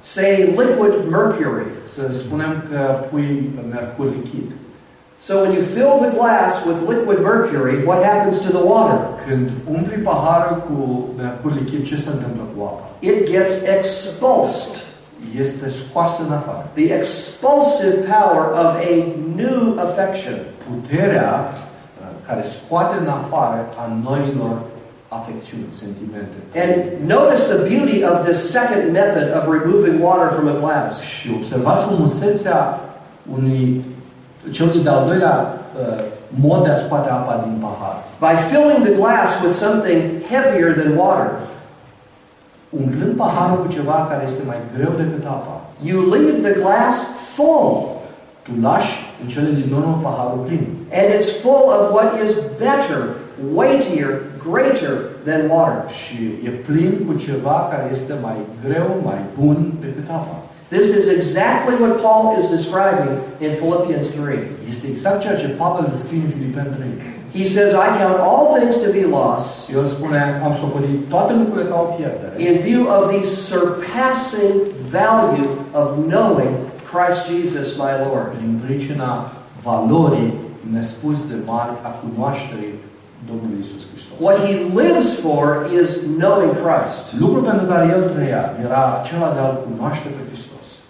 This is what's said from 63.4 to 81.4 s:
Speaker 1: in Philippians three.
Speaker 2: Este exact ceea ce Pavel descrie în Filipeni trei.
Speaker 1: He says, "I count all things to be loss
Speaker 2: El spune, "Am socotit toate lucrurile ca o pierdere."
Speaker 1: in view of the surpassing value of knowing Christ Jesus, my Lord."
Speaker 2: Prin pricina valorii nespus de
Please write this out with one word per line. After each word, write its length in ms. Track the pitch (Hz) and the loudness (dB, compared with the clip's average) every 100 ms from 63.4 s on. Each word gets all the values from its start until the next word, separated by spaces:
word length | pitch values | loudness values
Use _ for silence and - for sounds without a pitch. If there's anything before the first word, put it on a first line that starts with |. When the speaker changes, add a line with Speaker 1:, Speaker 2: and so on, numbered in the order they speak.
Speaker 1:
in 60 | 151 151 | -4 -2
Philippians 460 | 165 175 170 147 - 151 | 0 0 0 -2 -4 -6
three. 240 | 143 131 110 - 110 | -4 -4 -6 -12 -10
Speaker 2:
Este 140 | 117 139 | -10 -8
exact 240 | 131 190 202 | -4 0 0
ceea 120 | 202 180 | 0 -2
ce 40 | 151 139 | -4 -2
Pavel 240 | 170 180 143 | -2 0 -2
descrie 280 | 131 - 165 156 | -4 -4 -2 -2
în 40 | 139 | -4
Filipeni 380 | 131 139 139 131 | -6 -6 -6 -6
trei. 160 | 127 - - - - 185 | -8 -10 -12 -14 -10 -4
Speaker 1:
He 40 | 190 190 | 0 4
says, 140 | 202 185 - | 4 6 4
"I 20 | 202 | 2
count 160 | 190 185 185 | 2 4 4
all 140 | 277 294 247 | 4 6 4
things 200 | 240 233 | 4 2
to 40 | 202 196 | 2 2
be 60 | 180 151 | 2 2
loss 260 | - - - - - 135 | 2 0 -4 -10 -4 -2
Speaker 2:
El 80 | 143 | 0
spune, 260 | 143 156 147 143 143 147 | -2 -2 0 0 -2 -2
"Am 80 | 143 | -2
socotit 360 | 147 143 139 139 - | -2 -2 -2 -2 0
toate 180 | 170 202 226 | 0 2 2
lucrurile 280 | - 185 - | 2 0 -2
ca 40 | 170 170 | 0 -2
o 20 | 170 | -2
pierdere." 360 | 143 - - - 175 | -6 -6 -10 -4 2
Speaker 1:
in 60 | 170 214 | 2 4
view 140 | 240 220 196 | 2 4 4
of 60 | 190 | 4
the 100 | 196 - - - | 2 0 -4 -2
surpassing 1040 | 180 175 180 - 233 254 247 - 208 202 196 196 139 127 185 | 0 0 0 -6 -2 0 0 -4 0 2 2 0 -4 -4 0
value 500 | 214 170 - 143 139 139 - 147 | 4 4 4 2 0 -2 -4 0
of 60 | 143 143 160 | 0 0 0
knowing 420 | 190 220 180 131 127 - - - | 2 4 4 2 -2 -6 -12 -6
Christ 280 | 180 180 175 175 | 0 0 0 -2
Jesus, 340 | 175 170 147 139 143 | -2 -2 -4 -6 -4
my 80 | 135 135 135 | -2 -2 -2
Lord." 200 | 135 113 113 | -2 -4 -6
Speaker 2:
Prin 160 | 113 113 | -4 -4
pricina 460 | 131 139 139 143 127 123 - - - - 120 | -4 -4 -4 -4 -4 -6 -8 -14 -20 -14 -4
valorii 600 | 113 117 160 165 117 113 110 - - 110 113 | -2 2 4 4 2 0 -4 -10 -14 -6 -4
nespus 420 | 113 - 151 147 - | -4 -6 -4 -4 -4
de 60 | 113 | -8